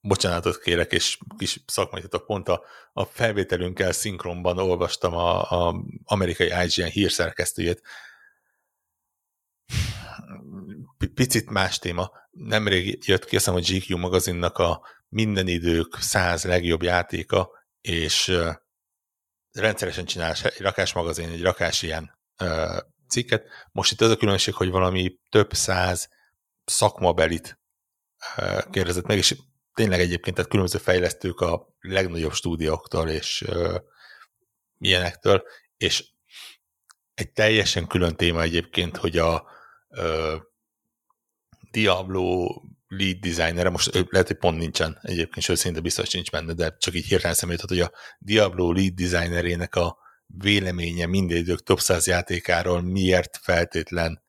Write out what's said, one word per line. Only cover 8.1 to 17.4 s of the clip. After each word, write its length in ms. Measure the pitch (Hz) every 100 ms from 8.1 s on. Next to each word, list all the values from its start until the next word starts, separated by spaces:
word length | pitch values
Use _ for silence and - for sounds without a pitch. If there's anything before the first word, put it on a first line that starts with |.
| - _ _ _ _ _ _ _ _ _ _ _ _ _ _ _ - - - - - - - - - - - - _
P-, 80 | -
picit 360 | - 123 117 -
más 280 | 101 95 -
téma. 320 | - 87 92 - _
Nemrég 760 | - 110 107 104 92 95 - -
jött 180 | 92
ki, 120 | - 101
azt 80 |
hiszem, 100 | -
a 60 | 90
G 240 | 85 92 92
Q 100 | 90
magazinnak 600 | 90 90 87 87 87 -
a 240 | 87 - - - _
minden 380 | 104 110 101 92
idők 500 | 87 85 82 80 -
száz 440 | - 104 90 85
legjobb 380 | 92 90 87 82
játéka, 680 | 87 90 85 87 - 95